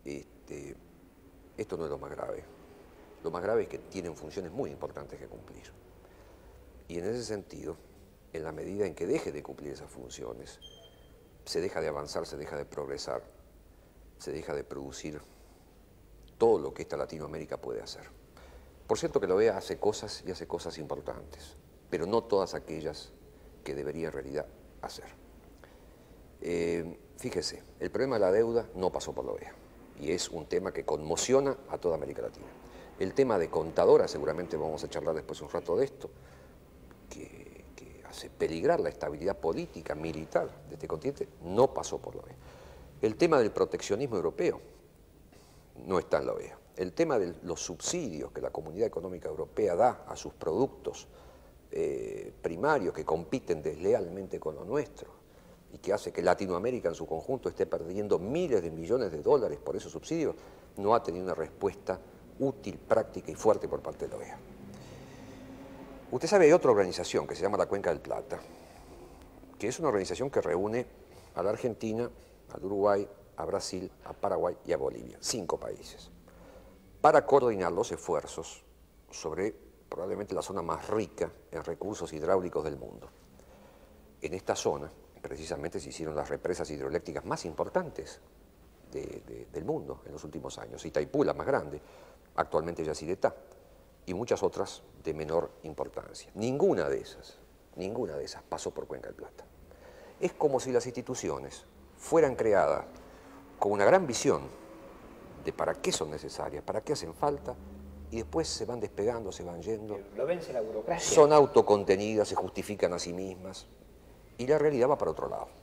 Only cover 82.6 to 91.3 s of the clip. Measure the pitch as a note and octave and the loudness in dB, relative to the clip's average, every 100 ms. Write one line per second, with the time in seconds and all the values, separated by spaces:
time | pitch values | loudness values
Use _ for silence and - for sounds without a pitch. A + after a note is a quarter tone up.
82.6 | D2+ C#2+ A1+ G1+ - - - - - - | -4 -6 -10 -14 -18 -20 -20 -20 -20 -20
83.6 | - - - - - - D2+ F#2 - G#2 | -20 -20 -20 -20 -20 -10 -6 -6 -2 0
84.6 | - D2 D2 - - - - C2+ D#2 - | 2 0 -4 -14 -20 -14 -12 -10 -6 -4
85.6 | D#2 F#2+ C#2+ - D#2+ D2+ C#2+ C#2+ - F2+ | -4 -6 -10 -8 -4 -4 -4 -4 -2 -2
86.6 | D2+ D2 C2+ E2 - C#2 F2+ D#3 F2 D2+ | -4 -4 -2 -4 -4 -8 -4 -6 -6 -4
87.6 | F#2 F3+ E3 - - - - - - - | 0 0 -2 -8 -12 -14 -20 -20 -20 -20
88.6 | - - - - - - - A#1 A#1+ - | -20 -20 -12 -10 -8 -12 -12 -14 -10 -8
89.6 | F#2 D#3 F#2+ - - - D#2 - C2+ - | -4 -4 -4 -12 -12 -14 -10 -10 -10 -10
90.6 | A1 B1+ D#2+ D2+ C#2+ D3 G#2 | -12 -10 -2 -2 0 2 2